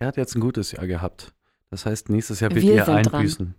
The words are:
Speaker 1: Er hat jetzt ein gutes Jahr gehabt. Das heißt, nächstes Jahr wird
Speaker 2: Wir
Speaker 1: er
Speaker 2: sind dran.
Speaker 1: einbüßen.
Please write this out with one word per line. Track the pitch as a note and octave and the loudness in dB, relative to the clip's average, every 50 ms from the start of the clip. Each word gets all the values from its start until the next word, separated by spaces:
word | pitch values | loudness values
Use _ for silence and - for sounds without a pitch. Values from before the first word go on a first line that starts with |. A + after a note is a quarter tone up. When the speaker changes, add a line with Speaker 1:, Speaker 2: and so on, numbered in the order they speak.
Speaker 1:
Er | A#2+ C3+ | -8 -6
hat | - | -4
jetzt | C3+ B2+ - - | -4 -6 -4 -2
ein | A#2 | -2
gutes | A2+ B2+ - A2 G2 - | -2 -2 -2 -4 -6 -6
Jahr | - - F#2 F2+ | -8 -8 -6 -4
gehabt. | F2+ E2 F#2 F2 - - - - _ _ _ _ _ _ _ - | -4 -4 -4 -8 -10 -12 -20 -20 _ _ _ _ _ _ _ -16
Das | G2 F#2 - | -14 -8 -6
heißt, | A2 G#2+ - - - | -6 -6 -6 -2 -2
nächstes | G#2 A2 - - G#2+ - | -2 -2 0 -4 -4 -2
Jahr | A2 A2 | -2 0
wird | F3 A2+ G2+ | 2 4 6
Speaker 2:
Wir | - G#2+ G#2+ | 6 6 6
Speaker 1:
er | G2+ | 6
Speaker 2:
sind | - - G#2 A2 | 4 4 4 4
dran. | A2 - | 2 2
Speaker 1:
einbüßen. | D3 D3+ D3+ D#3+ - F#2 F2 - | 0 0 0 -2 -4 -6 -8 -8